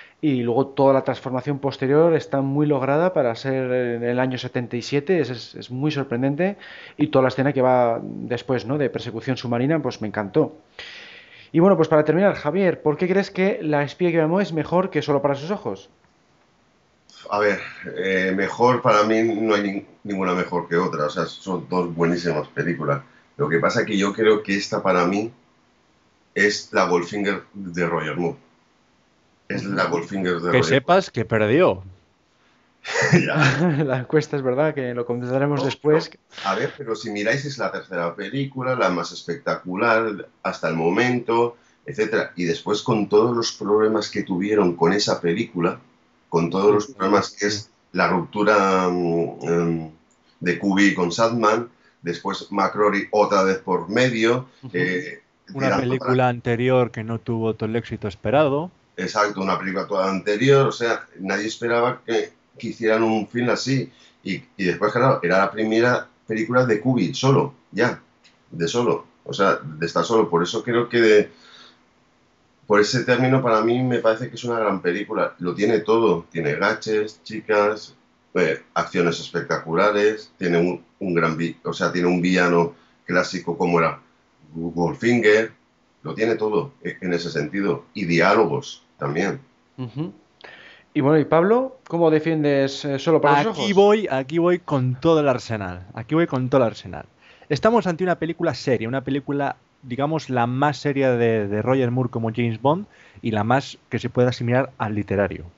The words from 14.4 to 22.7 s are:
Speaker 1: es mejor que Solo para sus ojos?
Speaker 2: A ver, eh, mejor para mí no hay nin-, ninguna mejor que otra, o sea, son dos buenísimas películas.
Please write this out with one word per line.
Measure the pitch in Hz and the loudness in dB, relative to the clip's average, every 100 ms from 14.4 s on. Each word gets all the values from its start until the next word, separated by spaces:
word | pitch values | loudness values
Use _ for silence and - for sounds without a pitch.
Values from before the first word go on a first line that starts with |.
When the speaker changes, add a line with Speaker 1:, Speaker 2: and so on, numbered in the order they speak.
Speaker 1:
es | 196 | 0
mejor | 160 - 175 185 | -2 0 0 0
que | 151 | -2
Solo | 139 143 | 0 0
para | 143 | 2
sus | 135 156 | -2 -4
ojos? | 202 117 95 - _ _ _ _ _ _ _ _ _ _ _ _ - - | -6 -6 -10 -12 _ _ _ _ _ _ _ _ _ _ _ _ -20 -6
Speaker 2:
A | 104 | 0
ver, | 104 95 - - - - | 2 0 -6 -14 -12 -6
eh, | 95 95 95 | -2 0 0
mejor | 95 95 - 120 120 | 0 -2 2 2 4
para | 123 107 | 4 4
mí | 107 110 | 4 2
no | 113 104 110 | 2 0 0
hay | 104 | 0
nin-, | 101 98 - _ | 0 -4 -10 _
ninguna | 104 98 95 | -8 -4 -2
mejor | 90 90 87 - | -2 -2 -4 -2
que | 85 | -2
otra, | 90 76 76 | -2 -2 -4
o | |
sea, | 90 80 | -4 -6
son | - 95 90 71 | -8 -8 -8 -4
dos | 90 85 | -4 -2
buenísimas | 80 85 87 85 76 76 | 0 0 0 -2 -4 -4
películas. | - 80 | -4 -4